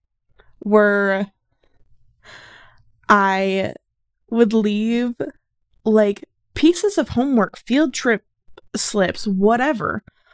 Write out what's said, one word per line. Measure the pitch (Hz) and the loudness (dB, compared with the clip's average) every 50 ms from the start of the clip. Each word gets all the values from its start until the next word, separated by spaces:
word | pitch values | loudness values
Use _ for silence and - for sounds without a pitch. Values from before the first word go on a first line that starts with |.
| _ _ _ _ _ _ _ _ _ - _ _ - | _ _ _ _ _ _ _ _ _ -20 _ _ -4
were | 208 208 214 208 208 202 202 202 196 196 190 202 196 _ _ _ _ _ _ _ _ _ _ _ _ _ _ _ _ _ _ _ - - - - - - - - - _ _ _ _ _ _ _ - | 2 4 4 4 4 2 2 0 0 -2 -2 -4 -6 _ _ _ _ _ _ _ _ _ _ _ _ _ _ _ _ _ _ _ -20 -20 -20 -20 -20 -20 -20 -20 -20 _ _ _ _ _ _ _ 2
I | 214 202 196 196 190 190 196 196 190 190 - - - - - _ _ _ _ _ _ _ _ _ | 2 2 4 2 0 0 -2 -2 -2 -2 -4 -6 -8 -12 -18 _ _ _ _ _ _ _ _ _
would | 226 226 240 208 | 0 0 2 2
leave, | 226 220 202 214 208 208 214 226 233 240 240 247 240 - - 302 - _ _ _ _ _ _ _ _ _ _ | 2 0 0 0 0 -2 -2 -2 -2 -2 -2 -4 -6 -8 -10 -12 -12 _ _ _ _ _ _ _ _ _ _
like, | 220 214 214 214 202 208 - - - _ _ _ _ _ | 2 2 4 2 2 -2 -6 -10 -18 _ _ _ _ _
pieces | - - 320 349 - - 403 392 339 | 0 2 2 2 2 0 -2 0 -2
of | 262 - | -2 -2
homework, | - 240 254 285 269 226 190 170 - - | -2 -2 0 2 2 2 0 0 -4 -12
field | - - 233 285 320 262 - | -6 -2 0 0 0 0 -2
trip | - - 254 226 196 - _ _ _ _ - - - - - - | -4 -2 -2 -2 -2 -4 _ _ _ _ -20 -20 -20 -20 -12 -8
slips, | 233 - - - 208 185 175 - - - 214 | -6 -6 -4 0 0 0 0 -2 -4 -6 -4
whatever, | 196 190 196 214 233 240 254 302 302 208 156 - 80 - - - _ _ _ _ | -2 2 2 2 2 2 0 -2 -2 -4 -4 -6 -6 -8 -10 -14 _ _ _ _